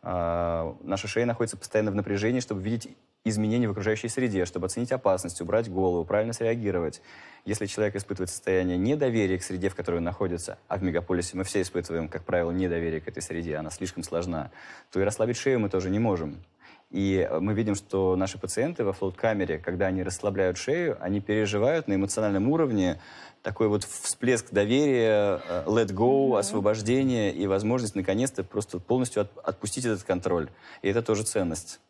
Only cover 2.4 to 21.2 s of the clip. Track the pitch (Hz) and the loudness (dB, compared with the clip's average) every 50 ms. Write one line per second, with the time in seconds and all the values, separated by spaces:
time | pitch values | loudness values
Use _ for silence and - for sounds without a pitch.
2.4 | 120 - 107 98 92 107 117 117 - - - _ _ _ _ _ _ 113 107 107 | -2 -4 -6 -4 -2 -2 -4 -4 -6 -10 -18 _ _ _ _ _ _ -2 0 2
3.4 | 107 107 113 123 120 107 98 104 95 110 110 107 - 117 - - 127 120 101 95 | 2 2 2 2 2 0 0 0 0 0 0 0 -2 -4 -2 0 0 0 2 0
4.4 | 90 87 - 90 87 90 - 113 120 123 135 127 - 101 92 92 - 87 - - | 0 0 -2 -4 -4 -4 -2 -4 -2 -2 -2 0 2 2 2 2 0 -6 -8 -6
5.4 | - 85 98 110 117 113 90 95 95 92 87 85 82 87 101 104 110 117 117 - | -4 0 0 0 0 0 -2 0 2 2 2 0 0 0 0 0 0 0 -2 -2
6.4 | 117 113 117 120 110 101 90 90 85 78 - - - - - - - - - - | 0 0 0 0 0 0 0 0 -2 -2 -4 -8 -20 -20 -20 -20 -20 -20 -20 -14
7.4 | _ - 104 - 104 95 - - 107 104 98 101 98 - 101 98 92 87 - - | _ -6 -4 -4 -4 -4 0 0 0 0 0 -4 -6 -6 -4 -4 -4 -6 -6 -6
8.4 | - - 95 92 92 90 90 90 92 117 143 156 147 131 117 113 104 92 95 90 | 0 2 2 4 4 2 2 2 2 2 2 2 2 2 2 2 2 2 2 0
9.4 | - - 92 90 90 95 - - 87 87 85 85 85 87 92 - 101 90 87 85 | -2 -4 -4 -2 -2 -2 -2 -2 -4 -2 -2 0 0 -2 -2 -2 -2 -2 -2 -4
10.4 | - - - - _ _ - 98 95 92 78 85 87 - 92 87 87 - - 92 | -6 -8 -10 -12 _ _ -4 0 0 0 0 0 0 0 0 0 0 -2 -4 -6
11.4 | 95 95 - 101 92 90 - 90 85 - 85 82 80 78 - - - - - 87 | -6 -2 0 -2 -2 0 -2 -4 -4 -2 -4 -4 -4 -4 -6 -10 -4 0 0 2
12.4 | 85 85 87 92 95 90 85 82 85 82 80 80 78 - - - - - 82 85 | 2 2 0 0 0 0 0 0 -2 -2 -4 -4 -6 -8 -10 -10 -10 -8 -6 -6
13.4 | 85 82 76 76 78 80 - - 95 90 - - 85 - - 85 85 92 82 78 | -4 -4 -4 -4 -6 -8 -8 -6 -8 -8 -6 -8 -8 -4 -2 -2 -2 -2 -4 -4
14.4 | - - - - - - - - - _ - 92 98 101 104 - 110 120 123 - | -6 -8 -12 -18 -20 -20 -20 -20 -20 _ -2 0 0 2 2 0 0 0 0 0
15.4 | - 139 131 123 107 98 - 92 92 92 95 107 117 113 98 87 80 76 71 85 | 2 2 2 2 2 2 0 0 0 2 0 2 2 2 2 0 -2 -6 -8 -10
16.4 | - _ _ _ - - - - _ _ - 95 98 98 95 95 85 - - 80 | -16 _ _ _ -20 -20 -20 -20 _ _ -2 0 0 2 2 2 2 0 0 0
17.4 | 90 104 110 104 113 104 101 98 - - - 95 95 92 92 92 95 95 - - | 0 0 0 0 0 0 0 -2 -4 -4 0 2 2 4 4 2 2 -2 -2 -6
18.4 | - 92 - - 123 160 175 - 117 98 92 - 98 95 95 - - 113 107 101 | -8 -4 -2 0 0 0 0 0 0 -2 0 0 -2 -4 -2 0 0 0 2 2
19.4 | 95 80 80 78 - - 90 90 98 95 92 95 90 92 95 - - 104 98 98 | 0 -2 -2 -4 -2 -4 -2 0 0 0 0 0 -2 -4 -4 -2 -2 -2 0 2
20.4 | 95 92 90 - - - 143 170 175 160 110 - - 90 101 104 | 2 2 2 0 -2 -2 0 0 0 -2 -2 -2 -2 -2 -2 -2